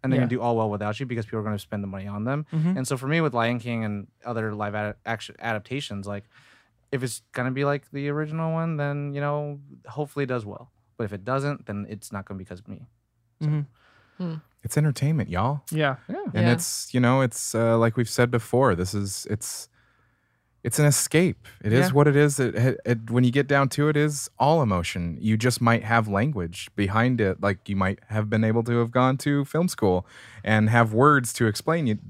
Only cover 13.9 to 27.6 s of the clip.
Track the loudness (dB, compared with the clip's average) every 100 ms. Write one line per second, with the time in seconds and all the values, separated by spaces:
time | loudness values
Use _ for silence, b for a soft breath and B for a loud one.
13.9 | b b b -8 -8 -14 _ -4 2 2
14.9 | 2 0 0 0 0 0 -2 -4 0 0
15.9 | 0 -6 -8 -4 2 4 4 0 -6 -4
16.9 | 2 4 4 2 -2 -4 0 4 4 4
17.9 | 2 -2 2 2 2 0 2 4 2 0
18.9 | -2 -4 -6 -6 -6 -6 -10 -14 _ _
19.9 | _ _ _ _ _ _ _ -4 4 4
20.9 | 4 2 4 2 0 -12 -8 0 4 4
21.9 | 6 6 6 4 4 0 2 2 2 -2
22.9 | -2 0 2 4 2 2 2 2 2 2
23.9 | 2 0 -2 -10 0 2 4 4 2 -2
24.9 | -4 -4 -2 0 2 2 2 2 2 2
25.9 | 0 2 0 0 -2 -4 -8 -10 -2 0
26.9 | 2 2 2 0 2 -2 -2